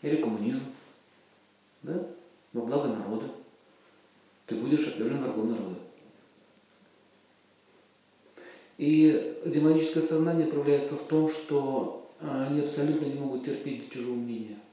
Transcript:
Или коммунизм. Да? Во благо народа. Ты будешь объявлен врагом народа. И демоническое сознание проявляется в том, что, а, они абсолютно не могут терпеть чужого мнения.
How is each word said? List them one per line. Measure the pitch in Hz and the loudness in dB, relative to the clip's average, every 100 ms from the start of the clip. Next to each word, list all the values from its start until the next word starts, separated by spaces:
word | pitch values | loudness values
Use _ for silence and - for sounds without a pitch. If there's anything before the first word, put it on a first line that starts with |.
Или | 147 156 | 2 0
коммунизм. | 117 107 104 - - - - - _ _ _ _ _ _ _ _ | 2 0 -2 -2 -6 -16 -20 -20 _ _ _ _ _ _ _ _
Да? | - 165 - - - - _ | -8 -6 -6 -14 -20 -20 _
Во | 120 117 | -6 0
благо | 143 143 | 0 0
народа. | 107 98 110 113 - - _ _ _ _ _ _ _ _ _ - | -4 -4 -6 -6 -12 -20 _ _ _ _ _ _ _ _ _ -8
Ты | 110 | -6
будешь | 127 147 127 | 0 0 0
объявлен | - 113 139 | -2 -2 -2
врагом | 127 110 113 | -4 -2 -2
народа. | 110 95 90 - - - - _ _ _ _ _ _ _ _ _ _ _ _ _ _ _ - _ _ _ _ _ - - - - - | -2 -6 -10 -14 -20 -20 -20 _ _ _ _ _ _ _ _ _ _ _ _ _ _ _ -20 _ _ _ _ _ -20 -20 -20 -20 -2
И | 147 156 156 - - - 170 | 4 8 8 6 0 -6 -2
демоническое | 151 156 160 - 160 | 4 6 6 4 0
сознание | - 160 165 165 156 | 2 2 2 2 2
проявляется | 143 143 143 143 147 | 2 2 2 2 -6
в | - | 0
том, | 156 156 | 2 2
что, | 156 - 143 139 131 - - - - | 0 0 0 2 -2 -4 -8 -14 -12
а, | 156 131 135 | -6 -4 0
они | 147 | 0
абсолютно | 147 147 147 156 143 | 0 0 0 2 0
не | |
могут | 139 139 127 | -2 -4 -4
терпеть | 143 - 139 127 - | -4 -6 -4 -8 -10
чужого | 131 120 120 | -8 -6 -4
мнения. | 120 113 107 104 - | -4 -6 -8 -12 -18